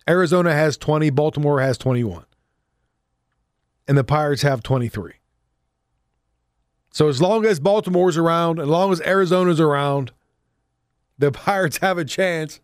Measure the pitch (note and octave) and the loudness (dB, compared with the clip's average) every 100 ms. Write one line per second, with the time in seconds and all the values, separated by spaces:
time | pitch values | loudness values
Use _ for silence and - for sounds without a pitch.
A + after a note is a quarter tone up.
0 | - F3 F3 F3+ F3 D3+ D#3 C3+ - D3+ | 0 0 2 2 2 2 0 0 -2 0
1 | D#3 C#3 D3+ D3+ D3 C#3+ C3+ B2 C3 B2 | 2 2 0 0 0 0 0 -2 -2 -2
2 | A2+ E2+ - _ _ _ _ _ _ _ | -2 -6 -16 _ _ _ _ _ _ _
3 | _ _ _ _ _ _ _ _ - C#3 | _ _ _ _ _ _ _ _ 0 0
4 | B2 D3+ D3 C#3 C#3+ C3 - C3 A#2 G#2+ | 2 0 0 0 0 -2 -2 -4 -2 -8
5 | E2+ - _ _ _ _ _ _ _ _ | -12 -18 _ _ _ _ _ _ _ _
6 | _ _ _ _ _ _ _ _ _ - | _ _ _ _ _ _ _ _ _ 0
7 | D3+ C3 F3+ A3 A3 F3 E3 G#3+ G3 F3+ | 0 2 2 2 2 0 2 0 0 2
8 | F3+ D#3+ E3 E3 E3+ E3 C#3+ E3 G3 F3+ | 2 2 0 0 0 -2 0 0 2 0
9 | - F#3+ F3+ F#3 F3+ D#3+ D#3 C#3+ C#3+ C#3 | 0 0 2 2 2 2 2 2 0 -2
10 | B2+ - _ _ _ _ _ _ _ _ | -6 -12 _ _ _ _ _ _ _ _
11 | _ - C#3+ - - G3 F3 - F#3+ F3+ | _ -2 -2 -2 -2 -2 -2 -2 -2 -2
12 | D3 - F#3 E3 D#3 - | -4 -4 -2 -2 -8 -12